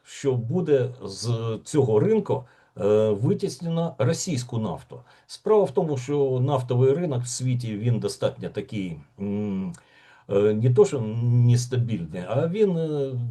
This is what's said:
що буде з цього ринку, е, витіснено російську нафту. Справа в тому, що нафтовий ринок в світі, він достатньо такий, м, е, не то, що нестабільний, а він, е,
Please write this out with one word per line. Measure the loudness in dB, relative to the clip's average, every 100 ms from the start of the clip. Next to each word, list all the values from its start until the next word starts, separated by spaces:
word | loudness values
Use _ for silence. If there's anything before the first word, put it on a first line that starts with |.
що | -20 -4 -2
буде | -2 -2 -2 2 2 2 -6
з | -12 -8 -4 -4 -4 -6
цього | -2 0 4 4
ринку, | 4 2 2 -4 -4 _ _ -4
е, | 2 4 4
витіснено | 2 2 0 -2 -6 -4 -2 -2 0
російську | 0 0 -2 -4 -4 -6
нафту. | -4 -6 -12 -20 -20 _ _
Справа | -8 2 2
в | 4
тому, | 0 -2 -2
що | -2 0 2 2
нафтовий | 2 0 0 2 4
ринок | 4 0 -4
в | -4
світі, | -4 -2 -2 -4 -2
він | 0 0
достатньо | -2 -2 -4 -4 -8
такий, | -8 -8 -6 -6 -8 -14 -10
м, | -6 -4 -4 -4 -6 -10 _ _ _ _ -2
е, | 2 2
не | 4 4
то, | 6 4
що | 2
нестабільний, | -4 -2 2 4 6 4 2 -2 -2 -4 -6 -8 -4
а | -2 -2
він, | 2 2 2
е, | -2 -2 -4 -4 -6